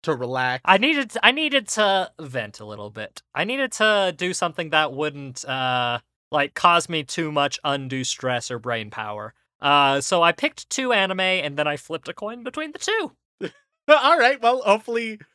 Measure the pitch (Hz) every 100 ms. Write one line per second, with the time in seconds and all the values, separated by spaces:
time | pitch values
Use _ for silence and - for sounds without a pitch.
0 | - 135 123 127 127 127 - 196 269 294
1 | 240 233 220 277 302 269 208 - 208 196
2 | 185 - 147 127 107 - 107 104 104 104
3 | 107 - _ 135 190 269 262 - 214 208
4 | 190 156 180 185 175 165 160 156 151 135
5 | 151 143 139 127 135 131 127 123 120 120
6 | _ _ _ 151 143 - 180 170 165 160
7 | 139 - 160 147 143 - 147 139 135 131
8 | 127 - 127 120 - 120 120 117 107 110
9 | 107 104 107 _ _ _ 143 143 139 139
10 | - 180 170 170 311 - - - 254 220
11 | 190 190 185 185 147 143 151 147 - 160
12 | - - 208 240 240 311 311 302 - 440
13 | 339 _ _ _ - _ _ _ - 302
14 | 262 330 240 277 233 254 214 214 226 233
15 | 226 214 -